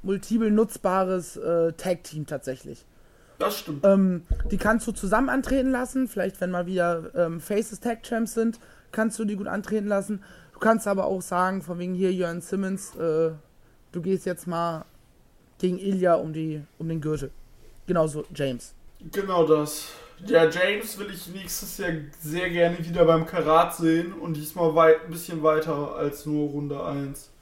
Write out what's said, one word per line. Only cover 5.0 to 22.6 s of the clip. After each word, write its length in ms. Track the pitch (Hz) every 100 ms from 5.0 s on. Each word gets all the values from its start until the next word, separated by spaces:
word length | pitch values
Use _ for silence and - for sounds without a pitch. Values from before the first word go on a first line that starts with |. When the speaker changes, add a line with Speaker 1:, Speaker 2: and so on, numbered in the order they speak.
| 190 220 269
Speaker 1:
antreten 400 | 269 - 269 262
lassen, 360 | 254 254 262 262
vielleicht 340 | 202 190 190
wenn 80 | 185
mal 140 | 180 175
wieder, 460 | 185 175 170 160 -
ähm, 240 | 170 165
Faces 400 | - 208 226 196
Tag 240 | 240 226
Champs 300 | - 226 226
sind, 260 | - 226 220 - - _
kannst 280 | - 220 220
du 60 | 214
die 100 | 202
gut 120 | 202
antreten 400 | 196 190 214 202
lassen. 360 | 196 196 202 - - -
Du 60 | -
kannst 280 | 220 226 202
aber 180 | 196 -
auch 160 | 190
sagen, 400 | 180 180 185 190
von 160 | 160 175
wegen 160 | 180
hier 180 | 180 190
Jörn 300 | 185 170 170
Simmons, 540 | 165 196 190 190 - -
äh, 360 | 170 156 165 156 _ _ _ _ _
du 100 | 175
gehst 240 | 170 190 185
jetzt 220 | 175 180
mal 380 | 170 170 160 - - _ _ _ _ _ _
gegen 180 | 185 180
Ilya 380 | 196 190 180 165
um 180 | 160
die, 300 | 156 160 151 147 _
um 80 | 165
den 100 | 165
Gürtel. 280 | 151 156 139 - - - - - -
Genauso 400 | 175 156 147 -
James. 400 | 147 135 120 - - - - 165
Speaker 2:
Genau 340 | 202 196 180 156
das. 420 | 156 147 - - - - - 196
Ja, 240 | 165 160
James 480 | 165 185 208 220 196
will 140 | 202
ich 160 | 175 170
nächstes 500 | 190 185 - 180 -
Jahr 140 | 175 160 143 -
sehr 300 | 147 165 180
gerne 300 | 170